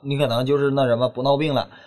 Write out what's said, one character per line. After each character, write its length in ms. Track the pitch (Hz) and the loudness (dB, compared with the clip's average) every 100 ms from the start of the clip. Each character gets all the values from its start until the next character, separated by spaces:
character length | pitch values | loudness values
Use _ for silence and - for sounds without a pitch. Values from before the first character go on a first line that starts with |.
你 140 | 139 139 | -6 -2
可 80 | 131 | 0
能 180 | 117 131 | 0 0
就 120 | 143 | 0
是 140 | 139 | 0
那 140 | 139 131 | 0 2
什 80 | 117 | 2
么 120 | 127 | 0
不 140 | 123 | -2
闹 160 | 135 143 | 0 0
病 160 | 156 | 0
了。 140 | 127 - - | -2 -4 -10